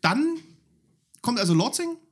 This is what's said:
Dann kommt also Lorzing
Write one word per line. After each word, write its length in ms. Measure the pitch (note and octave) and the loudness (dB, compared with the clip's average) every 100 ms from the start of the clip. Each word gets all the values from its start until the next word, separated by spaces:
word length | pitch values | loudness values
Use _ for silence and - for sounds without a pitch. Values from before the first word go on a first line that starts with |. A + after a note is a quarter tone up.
Dann 340 | D#3 G#3+ D#4+ E4 - - _ _ _ _ _ _ | 0 0 0 -4 -12 -20 _ _ _ _ _ _
kommt 180 | - A#3+ | -4 -2
also 120 | F#3+ | 2
Lorzing 340 | E3 G#3+ - E4+ E4 _ | 2 2 -2 -6 -8 _